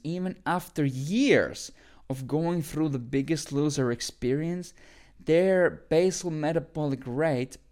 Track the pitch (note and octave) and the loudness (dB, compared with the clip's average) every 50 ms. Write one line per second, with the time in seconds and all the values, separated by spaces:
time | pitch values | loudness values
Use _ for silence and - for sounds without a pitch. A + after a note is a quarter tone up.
0 | - D3+ E3+ F3+ F#3 F#3 - - - D3 E3+ F3+ F3 - - - D3 C#3 B2+ C3 | -8 -6 -6 -4 -4 -6 -6 -6 -4 -2 -2 -2 -4 -6 -2 0 0 0 0 -2
1 | C#3 D3+ G3+ B3 C#4+ C4+ E3 A2+ D#2+ - - - - - - - - - - - | -4 -2 0 2 4 6 6 4 4 2 -4 -10 -12 -14 -16 -20 -20 -20 -20 -20
2 | - - C3+ C3 C3 A2+ C#3 D#3 E3 E3+ F3 E3+ C#3+ - - D3+ D#3 D#3 C#3 B2+ | -10 -8 -8 -8 -6 -2 -2 0 0 0 0 -2 -4 -4 -2 -2 -2 0 -2 -4
3 | A#2 A#2+ C#3 C#3 C3+ D3 E3 D3+ - - C#3 C#3+ D3+ D3+ C#3 C#3+ C3 A#2+ A#2+ - | -6 -2 -2 -2 0 0 -2 -4 -4 -4 -2 0 0 0 0 0 0 0 0 -2
4 | - - - - - B2 C3+ D3+ D#3+ E3 F3 F3+ F3 - - - - - - - | -6 -12 -10 -4 -2 -2 0 0 -2 -4 -4 -6 -8 -12 -16 -20 -20 -20 -20 -20
5 | - - _ - - D3+ D#3+ E3+ F#3 F#3+ F#3+ F#3 F3 - - - - - D#3+ E3 | -20 -20 _ -12 0 4 4 6 6 6 4 4 4 4 2 -2 -4 2 2 4
6 | F3+ F#3+ F3+ - - F3 D#3+ D#3 D3+ D#3 E3 E3 - - - D3+ D3+ C#3+ C3+ C3 | 4 4 0 0 -6 -4 -4 -2 -2 0 0 -2 -2 -4 -6 -4 -2 -2 -2 -4
7 | - B2+ A#2+ C#3 D#3+ E3 C#3 B2 C3 - - - _ - | -4 -6 -2 0 0 2 2 0 -2 -4 -8 -20 _ -20